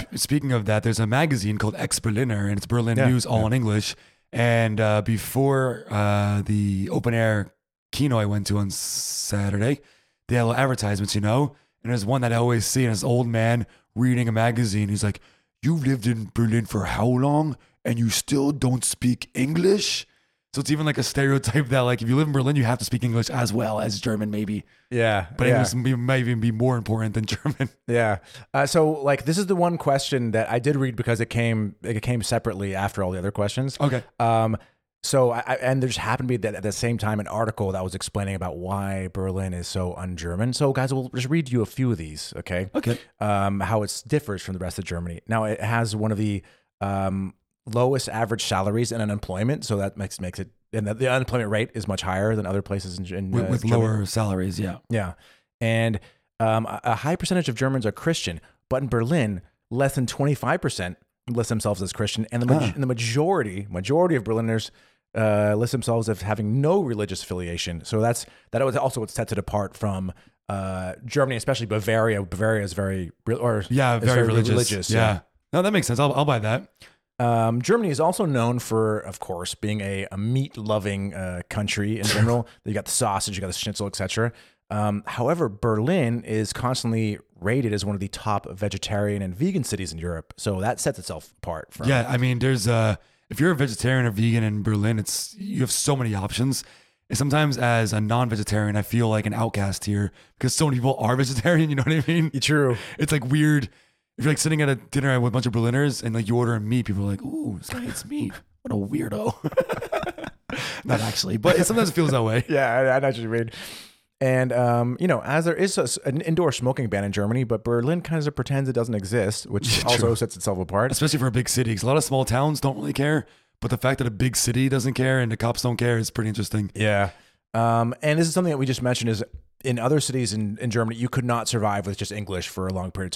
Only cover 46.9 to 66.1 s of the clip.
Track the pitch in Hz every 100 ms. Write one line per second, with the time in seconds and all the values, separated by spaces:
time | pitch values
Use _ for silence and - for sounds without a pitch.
46.9 | 98 98 95 95 - _ _ - 117 127
47.9 | 135 - 110 110 110 - 95 98 110 120
48.9 | 113 107 104 - 92 113 151 - 101 98
49.9 | 101 95 - 90 - 92 _ _ 110 104
50.9 | 110 127 131 123 123 107 107 120 113 101
51.9 | 95 90 92 107 110 92 98 - 98 90
52.9 | 90 92 92 95 120 - 120 113 117 110
53.9 | 107 98 113 107 92 95 87 98 90 -
54.9 | 117 90 - - _ _ _ 113 113 113
55.9 | 104 - _ _ - 110 110 113 101 127
56.9 | 110 143 180 - 180 139 113 131 135 107
57.9 | - 165 165 - 85 - _ - 131 135
58.9 | 120 117 170 110 92 - _ _ 117 139
59.9 | 139 120 - 143 143 123 170 143 - 90
60.9 | - _ _ - 117 110 110 104 95 95
61.9 | - 104 110 113 120 123 151 120 143 131
62.9 | 117 117 131 165 185 110 92 101 90 92
63.9 | 151 180 139 104 113 113 113 - - _
64.9 | _ _ 110 110 104 104 104 120 127 117
65.9 | 117 110